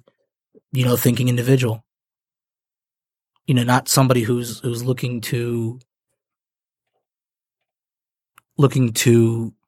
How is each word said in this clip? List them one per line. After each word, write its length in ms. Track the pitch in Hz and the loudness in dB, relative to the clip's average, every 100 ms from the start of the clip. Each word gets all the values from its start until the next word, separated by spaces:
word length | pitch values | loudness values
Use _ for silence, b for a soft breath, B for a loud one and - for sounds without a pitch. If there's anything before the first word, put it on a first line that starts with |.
| - _ _ _ _ _ _ | -14 _ _ _ _ _ _
you 140 | 135 | -2
know, 120 | 123 123 | 0 2
thinking 320 | - 120 127 | 2 0 0
individual? 560 | 123 120 135 123 110 - _ _ _ _ _ _ _ _ _ _ _ _ _ _ _ - | -2 2 2 0 -4 -10 _ _ _ _ _ _ _ _ _ _ _ _ _ _ _ -2
You 80 | |
know, 100 | 127 | 0
not 240 | 120 127 - | 2 0 2
somebody 340 | - 131 123 | 2 4 2
who's, 380 | 110 120 117 107 | 0 -2 -4 -8
who's 240 | 127 117 | -8 -6
looking 360 | 123 127 127 120 | -4 -4 -6 -8
to, 560 | 110 123 120 117 113 123 - _ _ _ _ _ _ _ _ _ _ _ _ _ _ _ _ _ _ _ _ _ _ _ _ _ _ - | -6 -6 -4 -4 -4 -8 -16 _ _ _ _ _ _ _ _ _ _ _ _ _ _ _ _ _ _ _ _ _ _ _ _ _ _ 0
looking 360 | 135 131 123 | 0 2 0
to, 580 | 113 - 117 113 113 113 - | 0 4 4 4 0 -6 -12